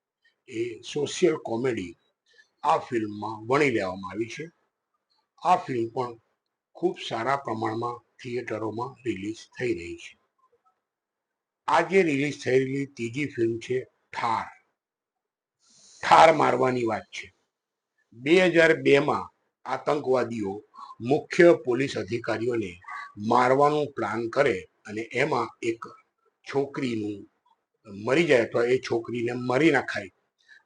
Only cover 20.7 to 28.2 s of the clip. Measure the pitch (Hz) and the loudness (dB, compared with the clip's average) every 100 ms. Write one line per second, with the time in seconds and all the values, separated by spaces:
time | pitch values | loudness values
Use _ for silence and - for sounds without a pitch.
20.7 | - - - 117 147 - - 175 160 127 | -20 -20 -8 0 0 2 6 8 8 2
21.7 | 120 139 117 95 113 117 107 120 120 95 | -2 -2 -4 -6 -6 -4 -4 -2 -2 -4
22.7 | 90 - - - 104 107 120 127 135 147 | -10 -16 -14 -14 -8 2 4 4 4 4
23.7 | 151 143 - 104 110 117 135 139 92 - | 2 -2 -4 -4 -4 -2 0 2 0 -6
24.7 | _ - 104 113 120 143 127 117 - 117 | _ -12 -10 -6 -2 0 -2 -4 -6 -6
25.7 | 113 - - _ _ _ _ - 139 139 | -6 -10 -20 _ _ _ _ -6 -4 -4
26.7 | 151 131 110 104 101 80 _ _ _ _ | -4 -4 -4 -6 -8 -14 _ _ _ _
27.7 | _ 107 98 110 143 | _ -18 -10 0 0